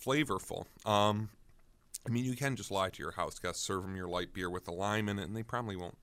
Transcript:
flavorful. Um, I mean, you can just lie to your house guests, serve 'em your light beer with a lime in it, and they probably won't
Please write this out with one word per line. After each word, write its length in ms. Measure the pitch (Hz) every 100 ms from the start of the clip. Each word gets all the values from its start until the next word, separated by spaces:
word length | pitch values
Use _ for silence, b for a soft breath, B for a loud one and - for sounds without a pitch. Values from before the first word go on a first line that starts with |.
flavorful. 680 | - 147 147 95 - - - - 107
Um, 440 | 104 104 104 107 - - - - _ _ - -
I 60 |
mean, 120 | 120
you 120 | 127 127
can 180 | 139
just 160 | 117 98
lie 200 | 98 95
to 120 | -
your 80 | 76
house 300 | 92 80 -
guests, 200 | 92 85
serve 220 | - 95
'em 140 | 95 95
your 100 | 90
light 260 | 87 90
beer 160 | 95 90
with 200 | 90 -
a 40 |
lime 360 | 85 101 107 104
in 100 | 101
it, 60 |
and 120 | 90 110
they 60 |
probably 320 | 113 123 113
won't 240 | 95 90 -